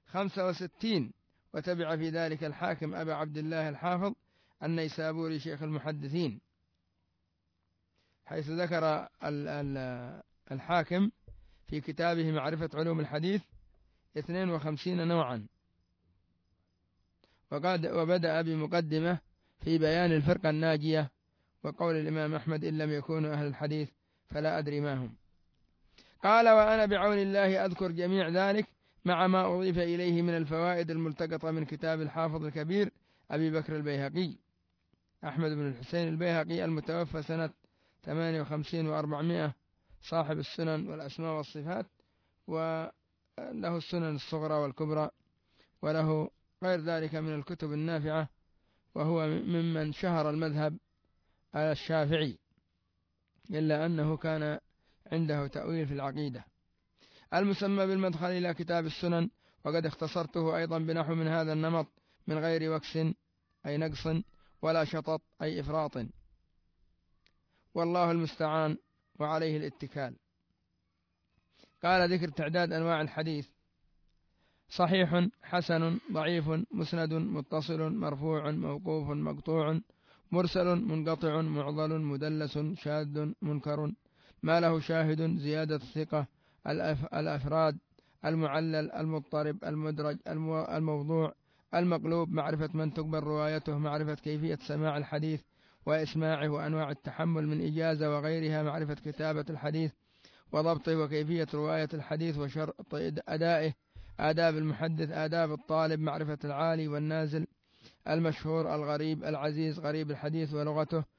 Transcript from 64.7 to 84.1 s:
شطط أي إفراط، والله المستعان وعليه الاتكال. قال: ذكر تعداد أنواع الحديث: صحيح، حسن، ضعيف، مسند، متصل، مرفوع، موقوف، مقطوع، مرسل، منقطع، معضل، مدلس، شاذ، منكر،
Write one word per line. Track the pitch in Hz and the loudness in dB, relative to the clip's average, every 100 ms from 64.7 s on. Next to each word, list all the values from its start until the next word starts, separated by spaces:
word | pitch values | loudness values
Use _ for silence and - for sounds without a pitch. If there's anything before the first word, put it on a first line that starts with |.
| 165 | 2
شطط | 156 160 160 160 _ - | 2 -2 -2 -4 _ -6
أي | 156 170 | -4 -4
إفراط، | 139 156 151 127 110 - - _ _ _ _ _ _ _ _ _ _ _ _ _ _ | -2 -2 -2 -4 -8 -10 -20 _ _ _ _ _ _ _ _ _ _ _ _ _ _
والله | 170 170 180 170 | -2 2 4 4
المستعان | 170 160 - 156 160 156 160 _ _ _ - | 4 0 0 0 2 2 0 _ _ _ -4
وعليه | 151 160 160 151 | -2 0 0 0
الاتكال. | 151 - 143 151 127 120 _ _ _ _ _ _ _ _ _ _ _ _ _ _ - - | -4 -8 -10 -6 -6 -8 _ _ _ _ _ _ _ _ _ _ _ _ _ _ -20 -4
قال: | 170 185 175 | 2 4 4
ذكر | 180 170 | 2 0
تعداد | 160 156 175 170 | -2 0 2 2
أنواع | 160 165 160 | 0 2 2
الحديث: | 151 156 160 147 135 _ _ _ _ _ _ _ _ _ _ _ _ | 0 -2 -4 -4 -6 _ _ _ _ _ _ _ _ _ _ _ _
صحيح، | - 170 185 170 175 180 - | 0 4 4 4 4 2 0
حسن، | - 180 170 165 165 185 302 | -4 -2 2 2 2 0 -2
ضعيف، | 160 156 170 151 160 - | -2 0 0 0 -2 -2
مسند، | - 156 170 160 | -4 -2 -2 -2
متصل، | 160 - 151 139 156 143 160 156 | -2 -2 -4 -4 -4 -4 -2 -2
مرفوع، | 214 151 139 156 156 151 | -2 -4 -2 -2 -2 -2
موقوف، | 151 151 143 180 156 143 | -2 -4 -4 -4 -4 -2
مقطوع، | 147 156 143 160 160 151 160 - _ _ - - | -2 -4 -4 0 0 2 0 -4 _ _ -20 -2
مرسل، | 175 175 190 175 175 | 2 2 2 4 4
منقطع، | - 156 156 156 160 156 | 2 0 0 0 0 0
معضل، | 160 147 143 151 156 160 | 0 0 -2 -2 0 0
مدلس، | 151 139 151 156 147 147 156 | 0 0 -2 -2 -2 -2 -2
شاذ، | 180 151 151 147 147 151 - | -2 -2 -2 -2 -2 -4 -4
منكر، | 151 147 147 147 151 - _ | -2 -2 -2 -2 -2 -6 _